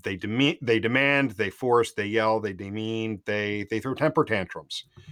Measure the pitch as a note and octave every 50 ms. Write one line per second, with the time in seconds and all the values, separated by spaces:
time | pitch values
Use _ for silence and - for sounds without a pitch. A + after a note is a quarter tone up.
0 | - G2 G2 F2+ - G#2 A2 B2 C#3 D3 - - B2+ A#2 A2+ A2 A2+ A2 B2 C3
1 | C#3 C#3 C#3+ C#3 C#3 B2 G2 G2 G#2+ F#2+ - - C3 B2 A#2 A#2+ A2+ - - G#2+
2 | G#2 G#2 G#2+ A2 A2 A2 A2 A2 G#2 G#2 F#2+ F2 G2+ G2 G#2 A2 A2 A2 A2+ A2+
3 | A2 A2 G#2+ F#2 - - G#2 G#2 G#2 G#2 G#2 G#2 G2 - A2+ G#2+ - C3+ B2 -
4 | D3 D#3 D3+ E3 D3 - A2+ G2 F2+ - - E2 D2 - - - - _ - -
5 | - -